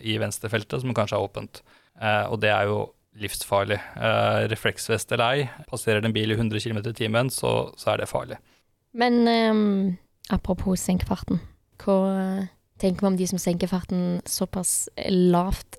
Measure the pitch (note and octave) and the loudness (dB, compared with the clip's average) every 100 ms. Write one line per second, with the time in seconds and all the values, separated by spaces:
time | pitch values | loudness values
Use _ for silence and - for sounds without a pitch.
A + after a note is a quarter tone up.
0 | - A2 G#2+ - G#2+ A2 G#2+ C3 B2+ A#2 | -4 -2 -2 -4 -4 -4 -4 -6 -4 -2
1 | G#2 G#2 G2+ - A2 - _ _ _ - | 0 -2 -4 -6 -14 -18 _ _ _ -6
2 | G#2+ G#2 G#2+ A2 G#2+ G2+ G2+ G#2 G#2 _ | 0 0 0 0 2 2 2 0 -4 _
3 | _ G#2+ G2+ - - G2+ G2+ G2+ - A2+ | _ -10 -8 -8 0 0 2 -2 -4 -4
4 | A2+ A2 G#2+ G#2+ A2 A2 A#2 - - A2 | 0 2 2 2 0 0 -2 -2 -2 -2
5 | - A#2 A#2 C#3 B2+ - - A#2+ - G#2+ | -2 0 2 2 -2 -8 -12 -6 0 2
6 | A2+ A2 G#2+ A2 A2+ G#2+ A2+ A2 A2 A2 | 2 0 0 0 0 -2 -2 -4 -4 -4
7 | A2 A2 B2+ - B2 A2+ - - - G#2+ | 0 2 0 0 0 0 -2 -4 -2 0
8 | G#2 - - - _ _ _ _ _ A#3 | 0 -4 -6 -12 _ _ _ _ _ 0
9 | B3 A#3+ A#3 A#3 A3 A3 G#3 G3 F#3+ F3+ | 2 4 4 4 4 4 2 2 0 -2
10 | _ _ - F3+ - F3+ G3 F#3 - F#3 | _ _ -2 -2 0 -2 0 -2 0 0
11 | - F#3+ - F3+ - - _ - - G3 | 0 -4 -2 -4 -4 -20 _ -8 0 2
12 | F#3+ F#3+ F#3+ F#3+ F#3+ _ _ - F#3+ F3+ | 2 0 -2 -2 -6 _ _ -2 0 2
13 | G3 F#3 F3+ F3+ - F3 F3+ F#3 - F3+ | 2 2 0 -2 0 0 0 -2 -2 -2
14 | F3+ F3 - - F#3 F#3+ F3+ - - - | 0 -2 -4 -4 -4 -2 -2 -2 -4 -6
15 | - F#3 F3+ F3 F#3 - - | 0 4 6 6 2 -2 -6